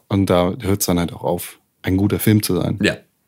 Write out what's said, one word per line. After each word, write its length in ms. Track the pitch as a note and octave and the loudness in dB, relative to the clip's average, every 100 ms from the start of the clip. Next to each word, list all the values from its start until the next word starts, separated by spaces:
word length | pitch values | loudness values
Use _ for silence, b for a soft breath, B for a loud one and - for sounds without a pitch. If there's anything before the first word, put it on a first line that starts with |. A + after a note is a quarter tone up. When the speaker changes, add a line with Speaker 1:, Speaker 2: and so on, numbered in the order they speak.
| - | -4
Speaker 1:
Und 200 | G2 G2 | 0 2
da 240 | F2+ F2+ F2+ | 2 2 -2
hört's 240 | G2 G2+ - | -2 -2 0
dann 140 | F2 | 0
halt 140 | E2 | -2
auch 100 | - | -4
auf, 360 | - F2 - - _ _ | -4 -4 -6 -16 _ _
ein 160 | F#2+ F#2 | -2 0
guter 220 | G2+ G2 | 0 0
Film 220 | - G#2+ | 2 2
zu 120 | - F2+ | 2 -2
sein. 240 | - G2+ | -2 0
Speaker 2:
Ja. 160 | G2+ - _ _ | 0 -2 _ _